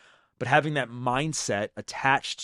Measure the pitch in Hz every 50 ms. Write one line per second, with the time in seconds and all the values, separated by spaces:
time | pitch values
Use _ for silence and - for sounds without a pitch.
0 | _ _ _ _ _ _ _ - - 123 143 151 139 156 151 143 127 117 120 123
1 | 127 127 123 131 156 156 147 - - - 107 101 107 - _ - 104 - - -
2 | - 135 139 135 - - - -